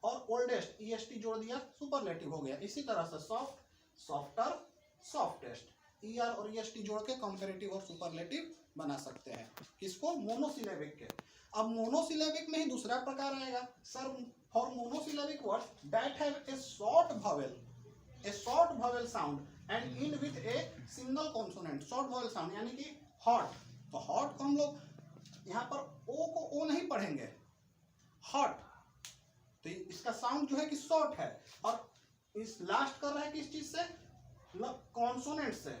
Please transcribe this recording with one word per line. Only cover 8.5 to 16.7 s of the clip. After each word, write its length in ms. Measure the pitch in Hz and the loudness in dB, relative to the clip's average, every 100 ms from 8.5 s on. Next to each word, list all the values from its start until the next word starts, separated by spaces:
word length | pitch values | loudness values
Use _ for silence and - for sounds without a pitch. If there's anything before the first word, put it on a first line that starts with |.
| - - - | -12 -18 -8
बना 200 | 156 139 | -4 -2
सकते 340 | - - - | -4 -10 -10
हैं। 200 | 117 113 - - - | -10 -10 -14 -18 -10
किसको, 340 | 196 - 302 | -8 -2 0
मोनोसिलेबिक 840 | 339 208 240 294 285 220 170 147 151 | 0 0 2 0 0 -4 -4 -6 -10
के। 100 | - - - - - | -12 -12 -12 -16 -8
अब 140 | - 220 | 0 2
मोनोसिलेबिक 800 | 226 226 285 330 311 311 311 320 | 2 4 4 4 4 2 2 0
में 100 | 311 | 2
ही 60 | 302 | 2
दूसरा 320 | 254 220 247 | 0 2 0
प्रकार 300 | 254 269 277 | 0 0 0
आएगा, 340 | 269 262 247 247 - | 0 -2 -2 -4 -10
सर, 320 | - 254 269 262 240 - - | -12 -6 -4 -4 -8 -12 0
for 160 | 226 254 | 2 2
monosyllabic 760 | 247 240 294 302 294 294 294 | 0 -4 -4 -2 -2 -2 -2
words 220 | 214 214 226 - - | 2 0 0 -10 0
that 280 | 226 262 285 | 2 2 2
have 180 | 302 285 - | 0 0 -4
a 80 | 269 | -6
short 580 | - | -6